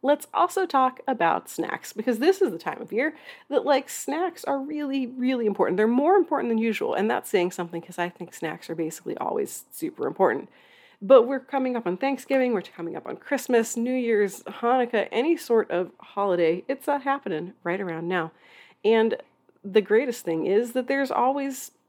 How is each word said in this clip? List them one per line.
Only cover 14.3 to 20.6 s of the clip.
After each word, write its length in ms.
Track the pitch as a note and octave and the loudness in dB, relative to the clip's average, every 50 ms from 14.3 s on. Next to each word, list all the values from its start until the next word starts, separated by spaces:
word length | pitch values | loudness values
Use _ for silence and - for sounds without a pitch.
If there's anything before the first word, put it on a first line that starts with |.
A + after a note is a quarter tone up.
| G3 - - | -2 -8 -14
Hanukkah, 640 | - G3+ - - A#3 B3 C4 B3 A#3+ A#3+ G#3+ - - | -14 -12 -4 0 2 2 2 2 0 0 -2 -2 0
any 260 | - A3 B3 D#4+ E4+ | -2 -2 0 0 0
sort 340 | - - - A#3+ A3+ G3+ - - | -2 0 2 2 2 2 2 -2
of 180 | F3 F3+ E3 - _ | -2 -2 -4 -8 _
holiday, 640 | - - - G3+ G3 G3+ F3+ F3 E3+ D#3+ E3 F#3 - - | -20 -12 -4 -2 0 0 2 2 2 2 2 0 -2 -6
it's, 180 | C#4 C4+ - | -6 -4 -2
uh, 140 | - C#4+ C#4+ | -2 -2 -2
happening 540 | C4 C#4 C4+ C#4 _ - F3+ D#3 E3 F3+ - _ _ | 0 -2 -2 -2 _ -6 -6 -4 -6 -8 -12 _ _
right 160 | E3+ F3 F#3+ | -4 -4 -4
around 260 | G3+ F3+ E3 D#3+ E3 | -4 -6 -6 -6 -4
now. 240 | E3+ F#3 F3+ E3 D#3+ _ _ _ - - - - - _ _ _ | -2 -2 -2 -2 -4 _ _ _ -20 -20 -20 -20 -20 _ _ _
And 320 | G#3 A3+ A3+ A3 A3+ G#3+ - - _ _ _ _ _ _ _ _ | 4 4 6 4 2 0 -2 -8 _ _ _ _ _ _ _ _
the 180 | G3+ F#3 A3 G3 | 2 2 2 4
greatest 420 | - G#3 A3+ C#4+ C4+ A3+ - - | 4 2 2 2 2 -4 -6 -4
thing 220 | - E3 D#3+ - | -4 -2 -2 0
is 260 | - F#3+ G3+ | 2 2 2